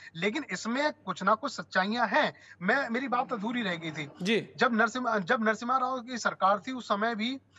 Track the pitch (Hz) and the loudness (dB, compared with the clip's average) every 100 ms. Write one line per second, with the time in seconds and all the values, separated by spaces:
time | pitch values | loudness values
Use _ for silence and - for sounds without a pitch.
0 | - 160 196 277 - 185 220 254 302 302 | -16 -4 -2 -2 -4 -6 -2 0 0 -2
1 | - 180 190 214 285 - 175 190 196 240 | -8 -2 2 2 0 -8 -4 0 0 2
2 | 214 269 214 - - - 180 269 254 233 | 2 2 2 -2 -14 -6 0 2 0 -2
3 | 269 247 - 240 214 247 202 165 160 156 | 0 0 0 -2 -4 -2 -2 -4 -6 -8
4 | 143 - 185 220 180 143 247 220 226 254 | -8 -6 0 0 0 0 2 4 2 0
5 | 247 214 170 247 220 214 233 262 254 262 | -2 0 2 2 2 0 0 0 0 -4
6 | 233 240 190 - 185 202 - 262 - 202 | -6 -4 -4 2 4 4 0 -6 -2 0
7 | 226 220 233 269 - | 0 0 -2 -4 -10